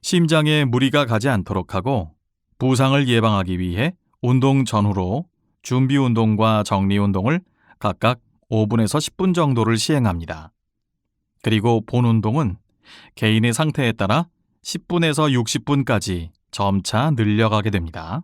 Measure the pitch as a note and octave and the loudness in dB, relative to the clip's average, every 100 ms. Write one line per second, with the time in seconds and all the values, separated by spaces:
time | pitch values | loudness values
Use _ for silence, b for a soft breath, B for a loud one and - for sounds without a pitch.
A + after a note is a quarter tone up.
0 | - F3+ E3 D#3 D3+ D3+ C3+ B2 C3+ D3 | 0 0 2 2 2 2 2 2 2 2
1 | B2+ A2 C3 A2+ F2 F#2+ F2 G2 G#2+ C3 | 0 0 0 -2 -2 -6 -4 -6 -2 -4
2 | D#2 _ _ _ _ _ B2+ B2+ C3+ C#3 | -6 _ _ _ _ _ 0 2 2 2
3 | C3 A#2 A2 G#2 F#2 F2+ F2+ F2 D3+ - | 2 2 2 0 -2 -4 -4 -2 -4 -6
4 | _ _ A#2+ B2+ C3+ C#3 A#2+ G#2+ G2+ G2 | _ _ 0 2 2 2 0 0 0 0
5 | F2+ B2+ - _ _ _ - B2+ C3 C#3 | -2 -4 -8 _ _ _ -4 0 2 2
6 | C3 A2+ A2 G#2 A2 G#2+ G2+ G2 G2 G2+ | 2 2 2 2 2 2 0 -2 0 0
7 | G2+ F#2+ G#2+ E3+ b b b b G#2+ F#2+ | 0 0 0 -2 b b b b -6 -2
8 | A2+ B2 _ _ _ A2 G#2+ A#2 G#2+ D3+ | -2 -2 _ _ _ -2 2 2 0 -2
9 | - - F#3 F3 D3+ A#2+ A2 A#2 - D3+ | -4 -2 0 2 0 2 2 0 0 0
10 | A2+ E2+ D#2+ D#2 D2+ _ _ _ _ _ | 0 -2 -8 -12 -16 _ _ _ _ _
11 | _ _ _ _ - A2 A2+ A#2 A2 B2 | _ _ _ _ -2 0 2 0 0 0
12 | A#2+ A2 G#2+ C#3 B2+ F2+ _ _ B B | 2 2 0 -2 -2 -6 _ _ B B
13 | B - A2 A2 A#2+ A#2 D#3 C#3+ B2 A2+ | B -2 2 2 2 0 -2 -2 -2 -2
14 | G2 C3 E3+ _ _ _ - - - E3+ | 0 0 -2 _ _ _ -12 -12 -4 -2
15 | E3 C#3+ D3+ B2+ A2+ - A#2 C#3+ C3 A2 | 0 0 2 0 0 -4 -2 -2 0 -2
16 | - F2+ E2 _ _ - G2+ G2 - G#2+ | -2 -6 -8 _ _ -4 0 0 -2 -2
17 | D3+ B2+ G#2+ G#2+ A2 G#2+ G#2 G2 E2+ D#2+ | 0 0 0 2 2 0 0 -2 -4 -10
18 | D#2+ B2 | -10 -10